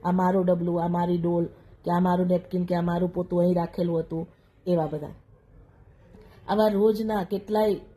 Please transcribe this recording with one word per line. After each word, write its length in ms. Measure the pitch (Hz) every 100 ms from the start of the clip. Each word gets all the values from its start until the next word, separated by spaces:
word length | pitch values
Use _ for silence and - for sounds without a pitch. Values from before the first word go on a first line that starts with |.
"આ 60 | 175
મારું 360 | 185 180 190 180
ડબલું, 380 | 175 175 170
આ 40 | 170
મારી 300 | 175 175 175
ડોલ, 260 | 170 170 170 - - -
કે 60 | -
આ 100 | 175
મારું 260 | 185 180 180
નેપકિન, 380 | 180 180 180
કે 100 | 175
આ 60 | 175
મારું 280 | 175 175 180
પોતું 320 | 180 175 175
અહીં 140 | 175
રાખેલું 460 | 175 170 - 175 165
હતું," 280 | 160 165 170 _ _ _ -
એવા 200 | 175 156
બધા. 220 | 151 147 - - - _ - - - - - - - - - -
આવા 200 | 208 214
રોજના 560 | 202 214 214 220 214
કેટલાય 560 | 185 196 196 214 214 190 -